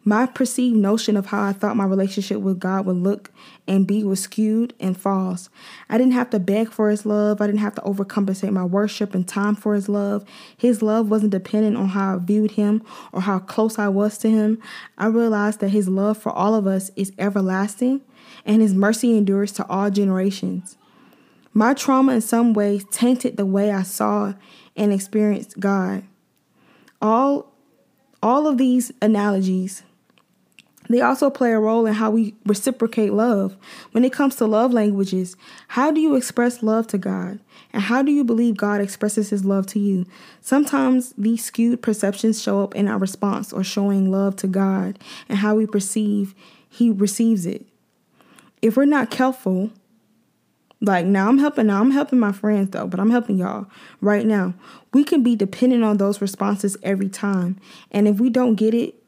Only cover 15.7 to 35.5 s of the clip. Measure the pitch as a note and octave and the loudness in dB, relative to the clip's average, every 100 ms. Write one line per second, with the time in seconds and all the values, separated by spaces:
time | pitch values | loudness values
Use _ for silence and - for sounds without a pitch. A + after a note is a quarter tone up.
15.7 | G#3 F#3 F#3+ G3+ G#3+ - - G3+ A3 G3 | 0 0 0 0 -2 -4 -2 0 2 2
16.7 | F#3+ F#3+ - G3 - G3+ G3+ F#3+ F#3 G3+ | -2 -4 -6 -8 -4 -2 0 -2 -2 -4
17.7 | - B3 C4+ _ _ - - - G#3+ A3 | -2 -2 -2 _ _ -20 -14 0 4 4
18.7 | F#3+ G3 A3+ A#3+ A3 G3+ G3 G3+ G3 - | 4 2 2 2 2 2 0 -2 -6 -6
19.7 | F#3+ G3+ G3 G3+ F#3 F#3+ F#3+ F#3 F#3 - | -2 0 0 0 2 0 -2 -6 -6 -10
20.7 | - _ _ - _ _ _ _ G#3+ A3 | -20 _ _ -20 _ _ _ _ 0 2
21.7 | C#4 - C4 C4+ B3 A3 A#3 A#3 G#3 G3+ | 2 0 2 4 2 0 0 2 2 0
22.7 | G3+ G3 - A#3+ B3 B3 - G3 G3 G#3 | -2 -4 -2 0 2 -2 -2 -2 0 0
23.7 | G3 F#3 - G#3+ G#3 G3+ G3 - - - | 0 -4 -2 -2 0 -4 -8 -18 -20 -20
24.7 | - G#3 G3 G3 A3 G#3 G3+ - - G3 | -2 0 0 -2 0 0 -2 -6 -6 -2
25.7 | G3 F#3 - - _ _ _ _ _ _ | -2 -2 -6 -10 _ _ _ _ _ _
26.7 | _ _ _ G#3+ A3+ C4+ C#4+ - _ _ | _ _ _ 0 2 2 0 -4 _ _
27.7 | _ _ _ _ _ A3 C4+ D4+ C4 C4 | _ _ _ _ _ 0 2 2 2 2
28.7 | B3+ A#3+ - G#3+ G#3 G#3 G3 F#3+ F#3 F#3 | 2 0 -2 0 2 2 0 0 -2 -4
29.7 | - _ _ _ _ _ _ _ - _ | -10 _ _ _ _ _ _ _ -20 _
30.7 | _ - A#3+ B3+ C4 C#4+ C#4 B3 A3+ G#3+ | _ 0 2 4 2 0 2 0 2 2
31.7 | A3+ A3+ G#3+ A3 A3 A3 - - G3+ - | 2 0 0 0 0 -2 -4 -2 0 0
32.7 | B3+ A3+ A3+ G#3 G3+ A#3 G#3 F#3+ F#3+ - | -2 -2 0 0 2 2 2 -2 -6 -20
33.7 | - - A3+ B3 - C#4 - A3 G#3+ B3+ | -20 -6 0 0 2 -2 0 0 2 2
34.7 | A#3+ G#3 G3+ G3 F#3+ F3+ - - | 2 2 0 -2 -2 -4 -10 -20